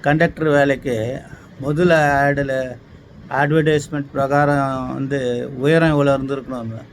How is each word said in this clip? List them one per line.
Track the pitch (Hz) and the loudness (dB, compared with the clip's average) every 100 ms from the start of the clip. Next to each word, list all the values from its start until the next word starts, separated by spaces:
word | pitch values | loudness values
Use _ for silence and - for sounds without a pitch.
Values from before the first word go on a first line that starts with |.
கண்டக்டர் | 143 156 165 - 156 | 2 2 0 0 0
வேலைக்கு | 143 139 131 131 117 113 139 - - - - | 2 2 0 -2 -4 -4 -8 -12 -20 -20 -8
முதல்ல | 139 151 180 160 147 139 | -4 0 4 4 4 4
ஆடுல | 143 143 139 131 127 117 - - - - - | 2 0 -2 -4 -4 -10 -18 -20 -20 -20 -6
அட்வர்டைஸ்மெண்ட் | 131 147 160 151 151 147 147 139 | -2 2 2 2 0 -2 -8 -6
பிரகாரம் | 139 135 143 147 143 135 131 127 | -4 0 2 2 2 0 -4 -6
வந்து | 131 135 139 127 120 123 135 | -6 -4 -2 -2 -4 -6 -2
உயரம் | 139 165 160 147 | 2 4 4 4
இவ்வளோ | 143 | 2
இருந்திருக்கணும்னு | 139 135 139 127 127 113 113 - | 2 -2 -6 -6 -10 -8 -12 -16